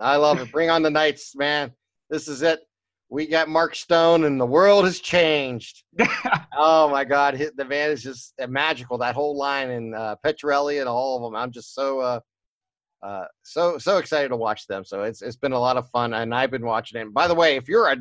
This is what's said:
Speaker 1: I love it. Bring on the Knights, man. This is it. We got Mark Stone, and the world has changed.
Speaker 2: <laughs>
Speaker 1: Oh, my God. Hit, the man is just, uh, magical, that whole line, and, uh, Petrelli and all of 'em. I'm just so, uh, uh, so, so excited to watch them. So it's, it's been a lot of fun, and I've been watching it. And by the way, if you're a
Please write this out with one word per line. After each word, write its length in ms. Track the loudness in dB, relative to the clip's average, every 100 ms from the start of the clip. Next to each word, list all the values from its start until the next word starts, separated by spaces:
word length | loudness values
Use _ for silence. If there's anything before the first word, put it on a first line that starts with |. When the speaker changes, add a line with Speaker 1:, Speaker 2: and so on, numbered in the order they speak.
Speaker 1:
I 160 | 2 4
love 220 | 4 2
it. 100 | -2
Bring 180 | -2 2
on 140 | 2
the 60 | 2
Knights, 440 | 2 0 -2 -10
man. 380 | -4 -2 -2 -4 -10 _ _ -8
This 180 | -8 -8
is 140 | -2
it. 180 | 0 -2 _ _ _ _ -10
We 160 | -8 -2
got 220 | 0 2
Mark 260 | 0 0
Stone, 520 | -4 2 4 6 6 4
and 140 | 0
the 60 | 2
world 380 | 6 6 6
has 160 | 4 0
changed. 840 | 0 2 4 2 -2 -8 -12 -20 _ -2
Speaker 2:
<laughs> 60 | -2 -2 -2 -4 -2 2
Speaker 1:
Oh, 300 | 6 6 6
my 140 | 2 0
God. 300 | 2 2 0
Hit, 200 | -6 -6
the 80 | -4
man 240 | -2 -2
is 120 | -4
just, 300 | -8 -14 -16 -10
uh, 60 | -6
magical, 500 | -2 -2 -2 -6 -4
that 180 | -2 -2
whole 220 | -2 -2
line, 320 | -2 -2 -4
and, 260 | -6 -8 -8
uh, 200 | -8 -4 -4
Petrelli 540 | -4 0 0 0 -2
and 100 | -2
all 260 | -2 -2 -4 -6
of 60 |
'em. 40 | -6
I'm 120 | -8
just 220 | -10 -14
so, 260 | -6 -4 -2
uh, 200 | -2 -4 -8 _ _ _ _ _ _ _
uh, 220 | -12 -12 -12 _
so, 340 | -10 -2 -2 -2
so 200 | -2 -2
excited 320 | 0 -2 -2
to 60 | -4
watch 320 | -4 -6 -8
them. 160 | -10
So 200 | -8 -8
it's, 180 | -8 -8
it's 160 | -12 -8
been 140 | -4
a 60 | 0
lot 180 | 0 0
of 100 | -2
fun, 240 | -2 -2
and 200 | -4 -4 -2
I've 160 | -2
been 140 | -4 -4
watching 340 | -4 -6 -10
it. 40 |
And 100 | -6
by 140 | 0 2
the 80 | 4
way, 200 | 2 2
if 120 | 0
you're 180 | 2 2
a 60 | 0